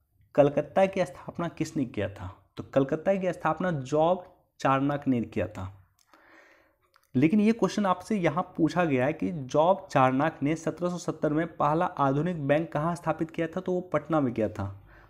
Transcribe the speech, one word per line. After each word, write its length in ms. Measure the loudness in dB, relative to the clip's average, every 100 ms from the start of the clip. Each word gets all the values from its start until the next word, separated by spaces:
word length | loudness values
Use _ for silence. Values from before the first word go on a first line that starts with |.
| _ _ _ 4
कलकत्ता 500 | 4 4 -2 2 2
की 200 | 2 -4
स्थापना 420 | -6 -14 -8 -8
किसने 380 | -6 -6 -4 -4
किया 240 | -4 -6
था? 440 | -6 -12 -14 _ -16
तो 60 |
कलकत्ता 520 | -2 0 0 0 0 0
की 180 | -2
स्थापना 380 | -2 -2 -2 -2
जॉब 680 | -4 -2 2 2 2 -4 _ _ -4
चारनाक 480 | 0 2 0 -2 0
ने 140 | 0
किया 260 | 0 -4 -4
था। 300 | -6 -12 -12 _ _ _ -20 _ -20 -20 _ _ _ _ _ _ 2
लेकिन 240 | 4 4
ये 120 | 4
क्वेश्चन 340 | 2 0 0 -2
आपसे 340 | -2 -2 -2
यहाँ 340 | 0 -2 -4 0
पूछा 280 | 0 2 2
गया 200 | 2 2
है 80 |
कि 180 | 0 -4
जॉब 560 | -4 -2 2 4 4 2
चारनाक 480 | 4 4 4 0 0
ने 120 | -2 -2
सत्रह 340 | -4 -4 -4
सौ 80 | -4
सत्तर 360 | -6 -2 0
में 240 | 0 -2 0
पहला 280 | 0 2 0
आधुनिक 640 | 0 2 2 0 -2 2
बैंक 240 | 2 0
कहाँ 240 | -2 -2 -2
स्थापित 360 | -2 -2 -4
किया 160 | -4 -4
था? 120 | -4
तो 140 | -2
वो 80 | -2
पटना 380 | -2 -4 0 2
में 140 | 2
किया 160 | 0 -2
था। 380 | -2 -8 -8 -20 -20 -20